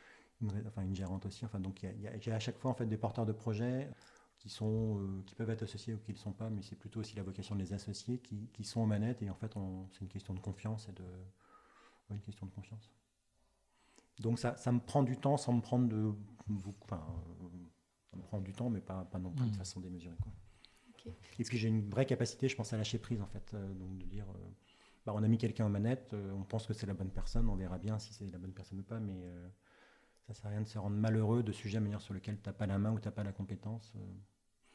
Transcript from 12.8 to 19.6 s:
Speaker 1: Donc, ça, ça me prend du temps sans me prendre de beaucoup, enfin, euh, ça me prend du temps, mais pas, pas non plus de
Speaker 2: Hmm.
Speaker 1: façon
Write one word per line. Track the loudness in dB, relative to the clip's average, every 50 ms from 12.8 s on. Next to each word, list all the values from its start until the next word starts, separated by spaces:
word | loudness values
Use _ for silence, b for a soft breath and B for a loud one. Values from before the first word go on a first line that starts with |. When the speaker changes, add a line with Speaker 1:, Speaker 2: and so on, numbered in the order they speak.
| -14 -16 -20 _ _ _ _ _ _ _ _ _ _ _ _ _ _ _ B B B B B B B B B 0
Speaker 1:
Donc, | 2 2 4 4
ça, | 2 0 0
ça | 0 4 4
me | 4 4
prend | 4 4 6 6
du | 6 6 4
temps | 4 4 4 4
sans | 6 6 4
me | 4 4
prendre | 4 4 4 6 6 6
de | 6 4 4 4 2 0 -4 -10 -14 -8 -4 -2
beaucoup, | -2 -2 -2 -4 -8 -10 -6
enfin, | -4 -4 -4 -4 -4 -6 -6 -6 -8 -10 -10
euh, | -12 -10 -12 -12 -14 -16 -18 _ _ _ _ _ _ _
ça | -12 -12
me |
prend | -6 -4 -2 -2
du | -2 -2
temps, | -2 -2 0 0
mais | 0 0
pas, | -2 -4 -4 -4 -4
pas | -4 -4 -4
non | -2 -2
plus | 0 2 2
de | 2
Speaker 2:
Hmm. | 2
Speaker 1:
façon | 0